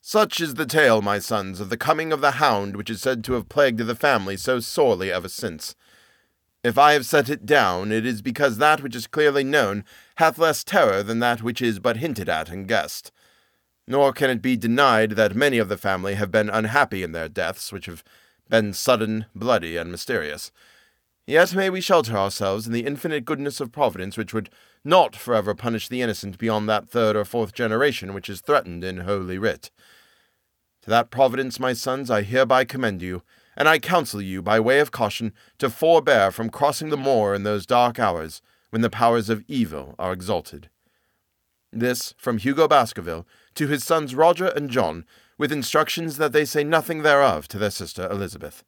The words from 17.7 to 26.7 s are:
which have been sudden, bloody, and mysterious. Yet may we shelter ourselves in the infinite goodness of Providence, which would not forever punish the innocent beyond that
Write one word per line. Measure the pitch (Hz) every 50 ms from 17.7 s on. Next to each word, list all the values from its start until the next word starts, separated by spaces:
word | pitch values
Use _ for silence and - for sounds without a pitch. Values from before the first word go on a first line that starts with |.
| -
which | 98 -
have | - 85 82 - _ _ _ _ _ _ _ _ _
been | 110 113 107 104 95
sudden, | - - - 127 110 113 110 110 110 107 _ _
bloody, | 107 104 120 123 104 85 82 82
and | 85 82 85
mysterious. | 90 87 - - 127 104 78 76 73 - - - _ _ _ _ _ _ _ _ _ _ _ _ _ _ _
Yet | - - 156 180 170 175
may | 190 190 190
we | 180 185
shelter | 175 - 196 170 143 113 117
ourselves | 101 98 98 95 - 104 95 95 107 110
in | 117 117
the | 120 117
infinite | 135 143 139 - 175 156 147 120
goodness | - 156 139 139 143 135 -
of | 139 120
Providence, | _ 147 143 120 85 92 92 98 -
which | - 110 92 -
would | 110 101 - _ _ _ _ _ _ _
not | 143 165 185 160 120 -
forever | - - 120 123 110 101 101 101
punish | - 110 120 117 110 - -
the | 127 123 123
innocent | 117 104 - - 101 92 98
beyond | 113 113 110 107 104
that | 107